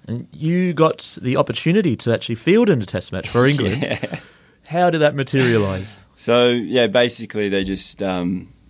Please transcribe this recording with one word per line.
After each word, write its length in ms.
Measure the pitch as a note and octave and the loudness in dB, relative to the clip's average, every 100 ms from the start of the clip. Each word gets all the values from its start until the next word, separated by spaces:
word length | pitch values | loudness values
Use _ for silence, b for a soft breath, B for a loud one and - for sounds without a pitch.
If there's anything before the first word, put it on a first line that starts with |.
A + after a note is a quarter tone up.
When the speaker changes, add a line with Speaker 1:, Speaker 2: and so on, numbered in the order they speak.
| - | -12
Speaker 1:
And 220 | B2 A#2+ | -10 -12
you 400 | - D#3 F3+ F3+ | -6 -2 0 0
got 460 | D3+ D#3+ - - - | 2 0 0 -10 -6
the 160 | B2+ C3 | -2 0
opportunity 600 | C#3+ - D#3+ G3+ F3+ G#2+ | 0 -2 0 2 2 0
to 160 | A#2+ | 0
actually 240 | A2 - A2+ | -2 -2 -4
field 340 | D#3+ G#3+ A3 | 2 4 4
in 100 | C#3 | 2
a 60 | G2 | -2
test 240 | F#2 - | -6 -6
match 180 | F#2 - | -8 -2
for 160 | A#2+ C3 | 2 2
England. 360 | C#3+ G2+ B2 | 2 0 -2
Speaker 2:
<laughs> 0 | |
Yeah. 380 | - - - - B B B B - | -2 -4 -6 -10 B B B B -6
Speaker 1:
How 220 | E3+ F3 | 0 0
did 100 | D#3+ | 2
that 140 | D3 C#3+ | 2 0
materialise? 840 | C3 C3+ B2 A2+ G2 F#2+ G2 - _ - | 0 2 4 2 0 -4 -8 -16 _ -6
Speaker 2:
So, 320 | - A#2+ B2 | 2 4 4
yeah, 360 | A#2+ F2+ B2 A#2 | 2 0 2 4
basically 640 | B2 A#2+ - G#2+ G#2 G2+ | 4 2 0 -4 -4 0
they 140 | G2 | 0
just, 380 | F#2+ F#2+ - - | -2 -4 -6 -4
um, 460 | G2 F#2 F2+ F#2 - _ | -4 -2 -2 -4 -8 _